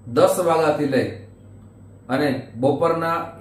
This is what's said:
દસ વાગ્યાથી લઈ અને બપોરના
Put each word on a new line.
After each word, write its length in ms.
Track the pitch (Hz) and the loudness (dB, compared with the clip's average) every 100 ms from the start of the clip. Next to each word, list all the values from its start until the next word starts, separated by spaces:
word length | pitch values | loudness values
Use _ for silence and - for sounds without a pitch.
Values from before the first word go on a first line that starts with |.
| 120 | -4
દસ 320 | 123 185 185 | 2 4 4
વાગ્યાથી 460 | 170 160 156 143 | 2 2 2 0
લઈ 260 | 143 127 107 - - - - - - - - - - | 0 0 -2 -6 -14 -20 -20 -20 -20 -20 -20 -18 -4
અને 400 | 131 147 123 - | -2 0 -2 -6
બપોરના 720 | 113 135 135 165 165 165 170 - - | -2 0 2 0 0 -2 -2 -6 -6